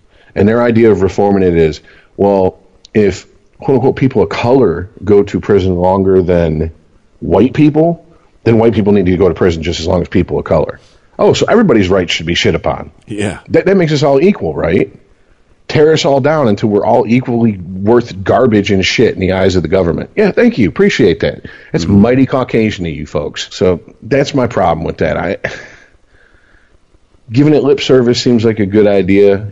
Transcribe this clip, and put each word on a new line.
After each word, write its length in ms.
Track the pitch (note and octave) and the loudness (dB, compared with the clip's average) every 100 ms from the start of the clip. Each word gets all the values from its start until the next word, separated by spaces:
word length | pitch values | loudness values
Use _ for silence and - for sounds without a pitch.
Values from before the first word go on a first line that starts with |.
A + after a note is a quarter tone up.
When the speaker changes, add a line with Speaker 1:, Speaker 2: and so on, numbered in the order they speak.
| _ _ _ - | _ _ _ -2
Speaker 1:
And 120 | G2+ | 0
their 140 | A#2 | 2
idea 300 | B2 A2+ A2+ | 2 4 4
of 100 | F#2+ | 4
reforming 420 | F#2+ G2+ G2+ G2 | 0 0 0 2
it 120 | F#2 E2+ | 2 2
is, 240 | D#2+ D2 _ - _ - | 0 -2 _ -20 _ -2
well, 440 | G2+ G2 F#2 - _ _ _ | 0 2 0 -4 _ _ _
if, 320 | G#2+ G2+ F2+ - _ _ _ | 0 0 -2 -14 _ _ _
quote 180 | - C3+ | -2 0
unquote, 220 | B2+ - | 0 0
people 240 | C3+ A2 | 0 0
of 80 | - | -2
color 600 | - A#2+ C3 G#2+ D#2+ F#2 - | -2 0 2 2 -2 -8 -10
go 180 | F2+ G2+ | 0 2
to 160 | G2 G2 | 2 -6
prison 340 | E2+ G2+ F#2 F2 | 0 0 0 0
longer 460 | F2+ F#2+ F#2+ F#2+ | 0 0 2 2
than 520 | F2 F2 E2+ D#2 D#2+ - _ _ _ _ | 2 0 0 -2 -6 -8 _ _ _ _
white 340 | - F2+ B2 | -2 0 2
people, 520 | C#3+ D3+ D3 E3+ E3 _ _ _ _ A2+ | 2 2 2 0 -2 _ _ _ _ 0
then 120 | A2+ | 2
white 160 | A#2 | 2
people 200 | A2+ G2+ | 2 0
need 120 | G2+ F2+ | 2 0
to 100 | F2 | 2
go 100 | F#2 | 0
to 80 | E2 | 2
prison 280 | F#2+ E2 | -2 -2
just 180 | D#2 E2+ | -6 -6
as 60 | E2 | -4
long 140 | F2+ | -4
as 60 | E2 | -2
people 320 | G2+ E2 D2+ | -2 -2 -6
of 60 | - | -2
color. 340 | D#2+ C#2+ - _ _ _ - | -2 -2 -8 _ _ _ -2
Oh, 140 | G3+ | 0
so 120 | - - | 2 2
everybody's 400 | A3 G3+ A2+ F#2 | 2 2 2 2
rights 240 | F#2+ F2 | 0 0
should 120 | - D#2+ | -6 -4
be 100 | E2+ | -2
shit 200 | A2 E2 | -2 -2
upon. 360 | D#2+ D2 - _ - | -4 -6 -10 _ -14
Speaker 2:
Yeah. 360 | G#2 G2+ - - | -8 -6 -8 -2
Speaker 1:
That, 160 | D#3+ F3 | -2 0
that 100 | G3 | 0
makes 160 | D#3+ | 0
us 100 | D3+ | 0
all 180 | D3 C#3 | 2 2
equal, 320 | F#3 G3+ F2 | 2 0 -6
right? 440 | D2 D#2+ F2+ - - _ _ _ _ _ _ - | -4 -2 -2 -2 -8 _ _ _ _ _ _ -6
Tear 240 | C#3+ D#3 | 0 2
us 140 | D#3 E3 | 2 0
all 160 | C#3 | 0
down 260 | C3+ D#3 B2 | 0 0 0
until 220 | G2+ A2+ | 0 0
we're 160 | G2+ - | 0 2
all 200 | A#2+ G#2 | 0 2
equally 500 | B2 B2+ A#2 A#2 G2 | -2 -2 -2 -2 -2
worth 680 | F2+ F#2 G2+ A#2+ A#2 F#2 | -10 -6 2 2 0 -8
garbage 480 | F#2+ G2+ B2+ G#2 G2 | -2 0 2 2 2
and 140 | G2 F2+ | 0 0
shit 280 | - A2 - | 0 0 0
in 40 | |
the 120 | F#2 | -4
eyes 220 | F#2 F#2+ F2+ | 0 0 0
of 60 | |
the 40 | D#2+ | 0
government. 440 | F#2+ E2+ D2+ D2 - | 0 0 -4 -6 -2
Yeah, 160 | G3+ | 0
thank 260 | - A#3+ A#3+ | 2 0 2
you. 120 | F#3 | -2
Appreciate 500 | - G3+ - G#2 D#2+ | 2 0 2 0 2
that. 220 | D2 - - - - | -4 -6 -16 -20 -8
That's 100 | D#3 E2+ | -6 -2
Speaker 2:
Mm-hmm. 140 | G2+ | 0
Speaker 1:
mighty 240 | A2+ C3 C3 | 2 2 0
Caucasian 580 | C3+ A#2+ A#2+ A2 F#2+ E2+ | -2 -2 -2 -2 -4 -8
of 80 | |
you 120 | D2 D2+ | -8 -8
folks. 460 | D2+ D2+ - - | -8 -8 -10 -14
So 280 | - F#2+ F2 - - | -2 0 0 -6 -20
that's 300 | A2+ C3+ C#3+ | -4 -2 0
my 140 | C#3 A#2+ | -2 -2
problem 380 | - F2+ D#2+ D#2+ | 0 0 -2 -6
with 140 | D#2+ | -4
that. 180 | D#2+ D#2 | -4 -4
I, 200 | F2 - - - - - _ _ _ _ _ _ _ _ _ _ _ _ _ _ - | -6 -6 -8 -12 -20 -20 _ _ _ _ _ _ _ _ _ _ _ _ _ _ -4
giving 240 | A2+ D3 C#3+ | 0 2 2
it 80 | |
lip 180 | C3 C#3+ | 2 0
service 400 | - C3 A#2+ B2 | 2 2 4 0
seems 240 | C3 A#2+ A2+ | 0 2 0
like 140 | G#2+ | 0
a 60 | G2 | 0
good 180 | G#2 G#2 | 2 2
idea 600 | G2+ F#2 G2 G2+ G2 G#2 | 2 2 4 4 2 -4